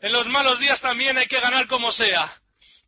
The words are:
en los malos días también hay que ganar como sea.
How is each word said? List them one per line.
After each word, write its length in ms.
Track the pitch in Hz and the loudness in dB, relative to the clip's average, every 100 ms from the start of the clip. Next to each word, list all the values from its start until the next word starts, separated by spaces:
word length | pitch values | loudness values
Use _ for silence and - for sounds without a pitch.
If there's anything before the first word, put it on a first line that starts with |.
en 140 | 202 | -2
los 120 | 233 233 | 0 0
malos 340 | 269 269 247 | 2 2 2
días 180 | 277 262 | 2 0
también 380 | 269 240 269 262 | 0 -2 0 0
hay 100 | 254 | 0
que 140 | 262 | 0
ganar 260 | 247 262 254 | 0 0 0
como 240 | 254 233 | -2 -2
sea. 400 | 208 226 175 156 - _ _ - - | 0 0 0 -2 -8 _ _ -20 -20